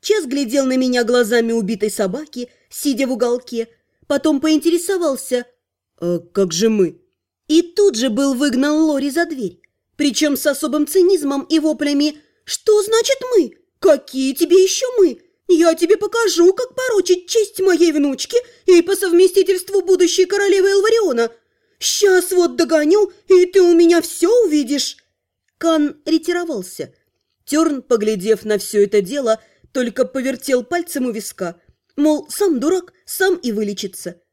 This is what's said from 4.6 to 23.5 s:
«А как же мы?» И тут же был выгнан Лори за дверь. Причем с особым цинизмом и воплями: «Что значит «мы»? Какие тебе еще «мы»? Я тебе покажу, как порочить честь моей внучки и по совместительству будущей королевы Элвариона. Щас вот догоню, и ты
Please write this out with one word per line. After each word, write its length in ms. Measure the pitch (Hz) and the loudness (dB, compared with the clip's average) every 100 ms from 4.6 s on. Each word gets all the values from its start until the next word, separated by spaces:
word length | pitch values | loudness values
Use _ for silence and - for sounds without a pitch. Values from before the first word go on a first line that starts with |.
| 330 339 339 381 330 262 - 247 240 _ _ _ _ _ | 0 -2 -2 -2 -2 -4 -6 -6 -6 _ _ _ _ _
«А 200 | 175 175 | -6 -6
как 340 | 170 - 190 | -6 -4 -2
же 160 | 165 226 | 0 0
мы?» 320 | 220 175 - _ _ _ _ _ | 2 0 -2 _ _ _ _ _
И 120 | 311 | 0
тут 340 | 339 - 403 226 | 0 2 2 2
же 140 | 254 | -4
был 240 | 214 277 | 0 -2
выгнан 480 | 247 294 254 285 302 | 0 -2 0 0 2
Лори 260 | 320 285 277 | 0 0 -2
за 160 | 269 339 | -4 -4
дверь. 340 | 277 196 - _ _ _ _ | -4 -10 -10 _ _ _ _
Причем 400 | 294 220 302 277 | -2 0 -2 0
с 80 | 302 | -2
особым 400 | 277 302 294 294 | -2 -4 -2 0
цинизмом 560 | 381 359 381 285 277 269 | 2 4 2 0 -4 -2
и 100 | 320 | 0
воплями: 580 | 311 311 294 285 294 302 _ _ - | 0 -2 -2 0 -2 -4 _ _ -12
«Что 360 | - - 427 | -6 2 2
значит 360 | 403 453 466 539 508 480 | 2 0 0 -4 0 0
«мы»? 220 | 247 - _ _ | 0 -8 _ _
Какие 520 | - 294 - 262 269 | 2 2 0 -6 -4
тебе 320 | 269 320 370 | -2 2 4
еще 220 | 370 - 508 494 | 4 0 -4 2
«мы»? 220 | 349 233 _ _ - | 2 0 _ _ -2
Я 260 | 339 339 330 | 2 2 2
тебе 220 | 339 415 | 0 0
покажу, 560 | 415 466 440 330 349 | 0 -2 -2 4 2
как 220 | 381 508 - | 2 -6 -6
порочить 520 | 508 415 359 359 - | -2 -2 0 -2 0
честь 320 | 453 403 - | -4 -2 -2
моей 320 | 381 330 339 | 0 2 2
внучки 460 | 302 285 262 - 480 494 _ - | 2 -2 -4 -4 -4 -6 _ 4
и 140 | 349 | 4
по 140 | 339 381 | 4 -2
совместительству 840 | 381 339 370 392 370 370 359 392 | 2 4 4 4 0 -2 -2 -4
будущей 420 | 359 370 349 - | 0 2 2 2
королевы 460 | 370 403 403 392 381 | 0 0 0 2 2
Элвариона. 600 | 392 415 453 392 233 233 - _ _ _ _ | 2 2 2 0 0 -4 -6 _ _ _ _
Щас 540 | - - 403 370 359 | -6 0 2 2 2
вот 240 | 359 349 247 | 0 0 0
догоню, 560 | 320 320 302 415 392 - _ | 0 2 2 2 0 -4 _
и 180 | 370 | 4
ты 140 | 359 | 6